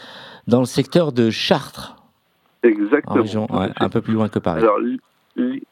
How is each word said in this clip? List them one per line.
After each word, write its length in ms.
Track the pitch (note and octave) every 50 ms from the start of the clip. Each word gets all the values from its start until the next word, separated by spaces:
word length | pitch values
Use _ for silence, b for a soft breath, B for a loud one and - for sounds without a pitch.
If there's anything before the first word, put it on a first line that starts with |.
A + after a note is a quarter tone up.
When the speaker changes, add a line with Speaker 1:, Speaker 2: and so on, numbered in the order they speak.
| B B B B B B B B _ -
Speaker 1:
dans 120 | A#2 B2
le 60 | C3
secteur 460 | A#2+ - D3 C3 - - F3 E3+ D3 B2
de 180 | B2 A#2 A2+
Chartres. 680 | A2 - - - F#3+ D3 B2+ - - - - - - - _ _ _ _ _ _ _ _ _ _ _ _ -
Speaker 2:
Exactement. 540 | A#2+ G#2+ G#2 G#2 G#2 A2 C#3+ - - -
Speaker 1:
En 60 | C#3 A2
région, 240 | G#2 G#2 A2 G#2+ A2 G2+ G2
ouais, 120 | F#2+ G2+ - -
un 100 | A2 F#2+
peu 140 | - A#2 -
plus 100 | - A2+
loin 160 | A2 A2 G2+
que 100 | - G#2+
Paris. 220 | - - A2+ A2
Speaker 2:
Alors, 200 | A2+ A2 G#2 G#2+
l-, 180 | A2+ A#2+ B2+ - - _ _ _ _ _ _ -
l-, 240 | - B3+ C4 C#4 - -